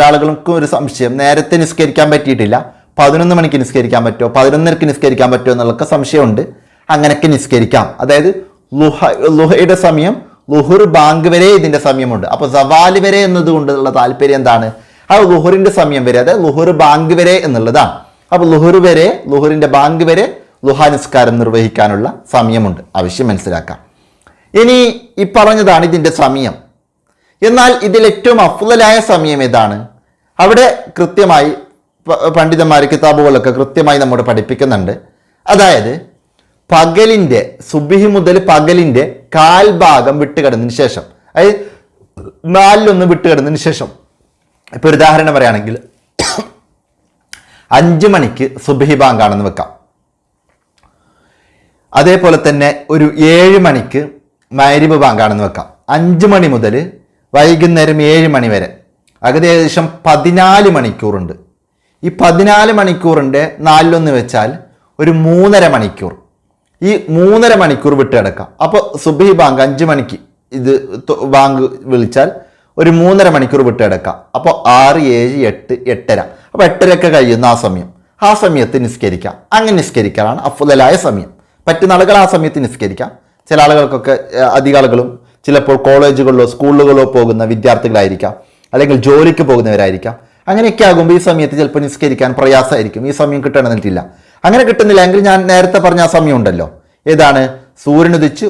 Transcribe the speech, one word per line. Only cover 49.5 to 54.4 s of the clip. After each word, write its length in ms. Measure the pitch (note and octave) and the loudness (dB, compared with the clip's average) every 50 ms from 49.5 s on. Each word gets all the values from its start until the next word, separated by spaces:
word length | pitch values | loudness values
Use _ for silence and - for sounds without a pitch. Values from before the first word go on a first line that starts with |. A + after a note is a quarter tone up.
| - - - - - _ _ _ _ _ _ _ _ _ _ _ _ _ _ _ _ _ _ _ _ _ _ _ _ _ _ _ _ _ _ _ _ _ _ _ _ _ _ _ _ _ _ _ - C3+ | -6 -8 -10 -12 -14 _ _ _ _ _ _ _ _ _ _ _ _ _ _ _ _ _ _ _ _ _ _ _ _ _ _ _ _ _ _ _ _ _ _ _ _ _ _ _ _ _ _ _ -2 0
അതേപോലെ 360 | D3 F3+ F#3 F#3+ F3+ F3 E3 D#3 - D3+ | 2 2 2 2 2 2 2 2 0 -2
തന്നെ 220 | D3 C#3+ C#3+ C#3+ D3 - - - D3+ | -2 0 0 -2 -2 -4 -6 -4 -2
ഒരു 140 | D#3 D3+ D3+ D3 D3+ D#3 D#3 E3 | 0 0 0 0 2 2 4 4
ഏഴ് 220 | F3 F3+ F#3+ G3 G3+ F#3 | 4 4 4 4 4 4
മണിക്ക് 360 | E3 C#3 B2+ - - - C#3 D3 D3 - - _ _ _ _ | 2 0 0 -4 -6 -6 -6 -6 -8 -10 -18 _ _ _ _